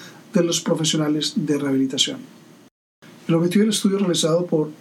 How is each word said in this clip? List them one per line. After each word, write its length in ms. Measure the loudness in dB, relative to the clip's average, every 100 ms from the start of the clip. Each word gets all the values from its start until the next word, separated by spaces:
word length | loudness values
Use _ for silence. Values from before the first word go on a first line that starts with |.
| -20 -20 -4
de 100 | 0
los 160 | 0 -2
profesionales 720 | -2 -2 0 0 0 -2 -2 -4
de 200 | -2 -2
rehabilitación. 600 | 0 0 0 0 -2 -4 -14 -20 -20 -20 -20 _ _ _ -20 -8 0
El 60 | 2
objetivo 260 | 4 4
del 120 | 2
estudio 260 | 2 0 2
realizado 460 | 0 0 2 0 0
por, 260 | -2 -2 -6